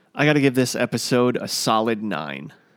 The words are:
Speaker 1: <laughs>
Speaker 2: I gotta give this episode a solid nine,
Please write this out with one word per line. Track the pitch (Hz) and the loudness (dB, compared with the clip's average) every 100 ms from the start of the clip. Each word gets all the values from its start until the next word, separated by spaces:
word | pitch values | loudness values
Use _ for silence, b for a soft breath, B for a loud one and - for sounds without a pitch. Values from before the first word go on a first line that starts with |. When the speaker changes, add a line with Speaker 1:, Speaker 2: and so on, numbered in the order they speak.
Speaker 1:
<laughs> | _ | _
Speaker 2:
I | - | 0
gotta | 147 147 | 2 4
give | 139 | 4
this | 127 127 - | 2 0 0
episode | 120 120 - 127 123 120 | -2 -2 0 2 2 0
a | - | -4
solid | - - 110 113 110 | -4 0 0 0 -2
nine, | 107 82 76 69 71 - b | -4 -6 -6 -10 -14 -18 b